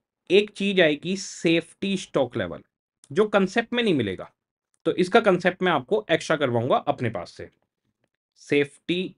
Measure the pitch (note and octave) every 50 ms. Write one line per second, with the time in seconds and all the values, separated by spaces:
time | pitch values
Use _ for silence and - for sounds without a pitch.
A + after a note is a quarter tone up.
0 | _ _ _ _ _ - E3 G3+ G#3 G#3 - - G3 G3+ G3 F#3 E3+ D3+ D3+ D3
1 | - F3 G3 F#3+ - - - - - E3+ E3 E3 E3 - - - - G3 G3 F#3
2 | - - - D3+ C3 A#2+ - A#2 F#2+ F2 D#2 C#2 - _ _ _ _ _ _ _
3 | _ - C#3 F3 G#3+ G#3+ G#3 G3+ F#3+ F#3+ - A#3 A3+ - A#3+ A#3+ A#3+ G#3+ E3 C3
4 | A2 G2 F#2 E2 E2+ - _ _ _ _ _ _ _ _ _ _ - E3 - -
5 | F3+ F3+ G3+ A#3 A3+ G#3 F3+ F3+ F3+ F3+ F3+ - F#3 F#3 D#3+ C#3 B2 - G3 -
6 | - - E3 D#3 - - D#3+ D3 D3 B2+ A#2+ A#2 A2+ C#3 G3+ A#3+ - - C#3 -
7 | B2+ A2 F2+ F2+ E2 - - - F2 E2 _ _ _ _ _ _ _ _ _ _
8 | _ _ _ _ _ _ _ _ - - D3 C#3+ C#3+ C#3+ _ _ _ - F3 F3+
9 | F#3 - -